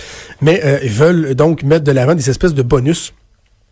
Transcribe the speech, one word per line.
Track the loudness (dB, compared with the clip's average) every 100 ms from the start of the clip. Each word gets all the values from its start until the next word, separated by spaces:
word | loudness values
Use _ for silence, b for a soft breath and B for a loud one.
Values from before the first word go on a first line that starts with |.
| B B B B
Mais, | 0 2
euh, | 0 -2
ils | -2
veulent | 2 2 2 -2
donc | 0 0 0
mettre | 0 0
de | 2
l'avant | 0 2
des | 0 0
espèces | -2 -2
de | 0
bonus | 0 0 0 -2 -6 -16 _ _ _ _ _